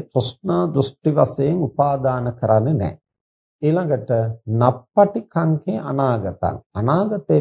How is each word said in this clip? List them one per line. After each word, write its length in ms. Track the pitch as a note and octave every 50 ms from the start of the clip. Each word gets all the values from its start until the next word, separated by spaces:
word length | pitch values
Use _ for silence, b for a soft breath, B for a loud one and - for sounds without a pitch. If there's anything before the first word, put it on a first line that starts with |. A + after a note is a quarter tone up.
තෘෂ්ණා 600 | D#3 - - C3 G#2+ - - _ - F#3+ F3 F3 F3+ E3
දෘෂ්ටි 440 | D3+ C#3 C3+ - - _ - D#3
වශයෙන් 460 | D3 D3 C#3 - - - C#3 D3 E3 F3+
උපාදාන 680 | D#3+ A#2+ - - C#3+ C#3+ C#3+ C3+ B2+ C3 B2+ B2+ A#2+ B2 A#2
කරන්නේ 400 | - - G#2+ A2 A2 A2 - D#3
නැහැ. 240 | G#2+ F#2+ F2 - - _ _ _ _ _ _ _ _ _ _ _ -
ඊළඟට 500 | - D3+ D#3+ F3+ F#3 D#3 C#3 B2 A2+ - B2 A2+ A2+ A2+ A2+ - - A2+
නප්පටි 680 | A2 A2+ A#2+ B2+ B2 - - _ - - G3+ G3+ G3+ A#3 A3
කංකේ 520 | _ - E3 E3 D#3+ D#3 D3+ - F#3 G#3+ A3
අනාගතං, 720 | D3 C#3+ C#3 C3+ C3+ C3 A#2+ A2+ F#2+ F#2 F2+ - - E2 D2+ - - _
අනාගතය 640 | - G2 A2 B2 D3 F3+ G3+ G#3+ G#3+ F#3+ - - D#3+ D3+